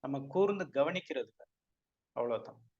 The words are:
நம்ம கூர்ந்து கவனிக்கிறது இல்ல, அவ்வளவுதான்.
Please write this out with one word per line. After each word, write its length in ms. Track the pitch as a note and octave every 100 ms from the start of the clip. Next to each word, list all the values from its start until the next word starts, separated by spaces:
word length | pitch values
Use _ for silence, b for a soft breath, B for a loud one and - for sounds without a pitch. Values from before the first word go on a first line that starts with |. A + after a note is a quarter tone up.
நம்ம 160 | C#3 C#3 C3+
கூர்ந்து 380 | F3+ G3+ G3+ F3
கவனிக்கிறது 580 | C3+ D3 F3 - C#3+ A2
இல்ல, 140 | _ - _ _ _ _ _ _ -
அவ்வளவுதான். 460 | A#2+ A2+ A2+ C3+ -